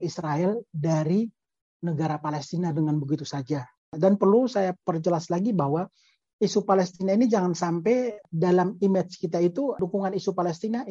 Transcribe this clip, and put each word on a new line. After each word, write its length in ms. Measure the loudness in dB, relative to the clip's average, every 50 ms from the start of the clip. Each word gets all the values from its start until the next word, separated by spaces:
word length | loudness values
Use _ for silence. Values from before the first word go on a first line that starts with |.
| -6
Israel 560 | -8 -6 -6 -6 -4 -2 0 0 0 0 -2 -6 _
dari 560 | -8 -4 -2 0 0 2 2 2 2 0 0 -2 -6 _ _ _ _ _ _ _ _ -8
negara 400 | -6 -4 -2 -2 -2 -2 -2 -4
Palestina 480 | -4 -4 -6 -6 -6 -6 -4 -4 -2 -2
dengan 320 | 0 0 0 0 0 0
begitu 240 | 0 -2 -4 -4 -4
saja. 400 | -6 -8 -8 -4 -4 -4 -6 -6 -10 _ _ _ -12
Dan 320 | -4 2 4 4 4 6
perlu 240 | 4 6 6 6 4
saya 320 | 2 0 0 0 0 -2
perjelas 560 | -4 -4 -4 -2 0 0 0 0 0 -2 -2 -2
lagi 240 | -2 0 0 0
bahwa 320 | 0 0 0 0 -2 -2 -6 _ _ _ _ _ _ _ _ _ -2 -2
isu 240 | 0 0 0 2
Palestina 480 | 4 4 4 2 0 -2 -4 -2 0 2
ini 160 | 4 4 4
jangan 240 | 4 2 2 0 0
sampai 640 | -2 -2 -2 -2 0 0 2 2 2 0 -2 -6 -10 -14
dalam 480 | -6 -2 0 2 4 4 4 4 2 -2 0 2
image 380 | 2 2 2 0 -2 -8 -8
kita 180 | -8 -4 0 2
itu 400 | 0 2 0 0 -2 -2 -2 -2
dukungan 320 | -4 -2 -2 -2 -2 -2 -4
isu 180 | -2 -4 -2 -2
Palestina 480 | 0 -2 -2 -2 -4 -4 -4 -4 -4 -4 -6